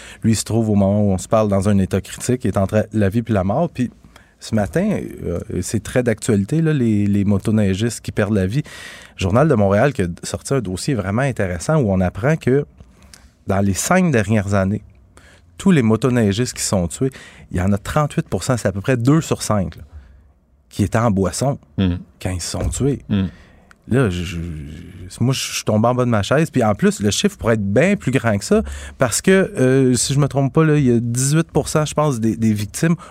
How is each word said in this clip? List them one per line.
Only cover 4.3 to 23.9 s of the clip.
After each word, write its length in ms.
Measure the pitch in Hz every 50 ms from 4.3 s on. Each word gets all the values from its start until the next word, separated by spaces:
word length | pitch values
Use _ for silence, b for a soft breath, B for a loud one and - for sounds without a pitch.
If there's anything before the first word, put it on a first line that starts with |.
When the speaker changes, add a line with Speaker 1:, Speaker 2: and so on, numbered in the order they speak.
| b b
Speaker 1:
ce 160 | - - 113
matin, 320 | 107 101 78 - 165 196 220 170 95 60 - - - 90
euh, 140 | 85 85 85 - - 90 90 87
c'est 200 | - - 107 -
très 200 | - - 131 123
d'actualité, 580 | 120 110 - - - 110 101 190 - 147 165
là, 140 | 160 160 151
les, 320 | 139 120 113 107 101 101
les 180 | 101 101 101 98
motoneigistes 800 | 101 104 95 - 117 107 110 104 95 95 90 113 120 - - -
qui 100 | - -
perdent 220 | - 104 95 110
la 120 | 98 92
vie. 180 | 92 110 151 - B B B B B B B B B B
Le 60 | B 95
Journal 260 | 90 95 123 151 165
de 60 | 135
Montréal 400 | 104 101 98 98 104 127 143 127
qui 80 | - 92
a 40 | 85 82 - -
sorti 280 | - - - - - 139
un 80 | 135
dossier 320 | 98 92 92 - - - 139
vraiment 300 | 104 92 95 101 117 139
intéressant 540 | 139 117 - 101 90 87 85 - - 156
où 140 | 160 127 101
on 120 | 95 92 92
apprend 340 | 90 - - - 143 160
que 300 | 156 - - 131 143 147 - - - - b b b b b b b b b b b -
dans 140 | - 98 98
les 120 | 101 98 90
cinq 380 | - - - 180 185 185 170 139
dernières 400 | 110 98 98 113 107 92 98 104
années, 300 | 98 95 95 107 - - - - _ _ _ - b b b b b b b _
tous 140 | - - 196
les 100 | 180 143
motoneigistes 720 | 117 110 110 110 - 131 123 120 110 101 98 107 127 - -
qui 80 | - -
sont 220 | - 113 95 87
tués, 240 | 82 - - 131 135 B B B B B B B B
il 60 | -
y 60 | 87 87
en 100 | 98 101
a 60 | 98
trente-huit 500 | - - - 151 151 143 - - - -
pour 160 | - 92 -
cent, 140 | - 127 110
c'est 100 | - 104
à 40 | 95
peu 100 | 101 95
près 160 | - 131 117
deux 240 | 117 131 151 165 151
sur 180 | - 117 - -
cinq, 340 | - 107 101 90 80 -
là, 60 | - - - b b b b b b b b b b _ _ _ _ _ _
qui 140 | - - 104
étaient 160 | 90 - 113
en 120 | 113 120 98
boisson 460 | 98 95 87 - - 123 139 143 - - _ - -
Speaker 2:
Mhm. 200 | 98 90 90 90 95 - _ -
Speaker 1:
quand 100 | - 92
ils 100 | 92 87
se 100 | - -
sont 180 | - 95 95 87
tués. 340 | - - 120 143 131 - - -
Speaker 2:
Mhm. 200 | 107 98 95 85 B B B B B B B B B _ -
Speaker 1:
Là, 220 | -